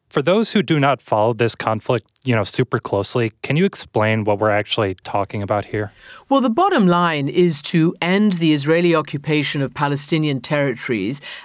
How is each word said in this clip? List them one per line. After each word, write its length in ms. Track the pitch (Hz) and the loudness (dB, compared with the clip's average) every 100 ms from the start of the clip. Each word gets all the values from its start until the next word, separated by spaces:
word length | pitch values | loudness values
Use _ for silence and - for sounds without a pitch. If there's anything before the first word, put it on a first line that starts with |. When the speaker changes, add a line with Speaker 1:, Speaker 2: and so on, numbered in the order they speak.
| _ | _
Speaker 1:
for 140 | 151 | -2
those 300 | 139 202 220 | 2 2 2
who 100 | 214 | 0
do 160 | 117 156 | 0 2
not 220 | 139 131 | 2 0
follow 320 | - 107 110 | 0 2 2
this 240 | 113 117 - | 2 0 0
conflict, 500 | 113 110 - 120 - _ | -4 -2 -2 -4 -4 _
you 140 | 127 113 | -2 0
know, 80 | |
super 340 | 95 - 127 120 | 0 -2 -2 -4
closely, 540 | - 101 98 127 113 - | -2 -2 -2 -2 -2 -4
can 140 | - 147 | -4 0
you 80 | |
explain 580 | 190 - - 110 107 110 | 0 -2 -4 0 2 2
what 160 | 104 101 | 0 0
we're 120 | 107 | 2
actually 440 | 104 104 - 101 92 | 0 0 -2 -2 -4
talking 400 | - 101 98 110 | -6 -4 -4 -6
about 220 | 98 104 | -2 -4
here? 260 | - 107 104 - - - - | -2 -6 -6 -10 -20 -20 0
Speaker 2:
Well, 120 | 269 | 2
the 100 | 247 | 2
bottom 360 | 226 381 320 185 | 2 2 4 4
line 420 | 175 175 151 139 | 4 2 0 0
is 340 | - 175 156 | 2 2 0
to 340 | - 170 160 - | -2 2 2 0
end 340 | 165 196 214 | 0 2 2
the 180 | 175 165 | 2 2
Israeli 420 | 151 139 165 175 | 2 2 2 4
occupation 680 | 160 - 143 156 151 139 151 | 2 0 -6 -2 -2 0 -2
of 140 | 131 | -4
Palestinian 680 | - 143 143 - 160 151 135 | -2 -2 -2 -2 -2 0 -2
territories 800 | - 147 139 117 - 107 98 143 - - | -2 -2 0 -4 -4 -2 -2 -6 -12 -18